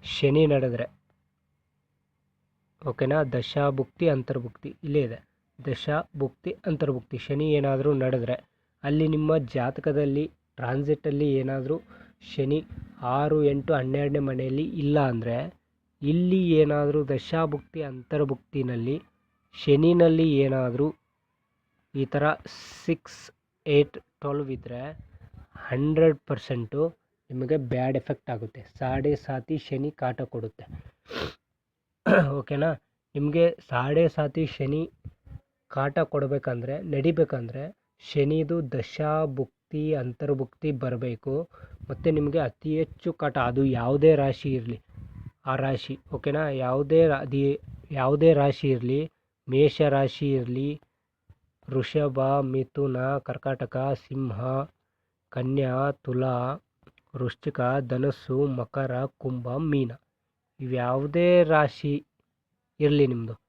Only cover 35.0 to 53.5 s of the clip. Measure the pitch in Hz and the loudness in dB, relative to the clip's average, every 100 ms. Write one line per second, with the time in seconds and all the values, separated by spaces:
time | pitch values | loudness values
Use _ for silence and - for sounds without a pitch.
35 | - _ - - _ _ _ - 139 143 | -20 _ -20 -20 _ _ _ -4 -2 0
36 | 160 147 139 139 135 120 123 147 185 139 | 0 -2 -2 -2 -4 -6 -6 -8 -4 0
37 | 147 160 156 135 117 127 151 - _ _ | 0 2 0 0 -6 -10 -12 -16 _ _
38 | - 151 139 160 151 170 139 139 - - | -6 0 2 2 0 -2 -2 -6 -6 -4
39 | 151 156 156 131 135 _ _ 151 151 151 | -2 0 -2 -4 -6 _ _ -4 -2 -2
40 | 123 120 147 135 127 _ 156 135 127 123 | -4 -6 -2 -2 -4 _ -4 -4 -4 -4
41 | 123 117 - 139 170 - - - - - | -6 -6 -4 -4 -6 -14 -20 -20 -12 -2
42 | 165 156 147 156 127 - 156 156 160 - | 0 2 2 0 -2 -4 -4 -2 -2 -4
43 | 175 160 151 135 123 123 135 123 120 143 | -8 -2 -2 0 0 2 2 2 0 6
44 | 156 151 139 127 143 131 113 113 _ - | 6 6 4 0 -2 -4 -4 -10 _ -20
45 | - - - _ 135 131 135 131 - 135 | -18 -16 -18 _ -4 -2 -2 -2 -6 -12
46 | - 135 - 147 156 135 127 131 143 160 | -10 -6 -2 -2 -2 -2 0 0 4 6
47 | 165 139 139 139 139 143 - - - 139 | 6 4 0 0 0 0 -6 -20 -10 -2
48 | 131 147 160 147 143 - 139 127 123 135 | 2 6 6 8 4 2 0 0 0 -2
49 | 160 _ _ _ - 131 147 - 151 139 | -4 _ _ _ -2 4 4 4 2 4
50 | 135 - 143 135 120 127 143 151 _ _ | 0 -2 -2 0 -2 -4 -4 -6 _ _
51 | _ _ _ _ _ _ - 131 120 156 | _ _ _ _ _ _ -4 -2 0 0
52 | 147 131 135 139 135 131 127 - 143 127 | 0 0 2 2 0 -2 -4 -2 -2 0
53 | 131 139 - 123 139 | -2 -4 -6 -6 -4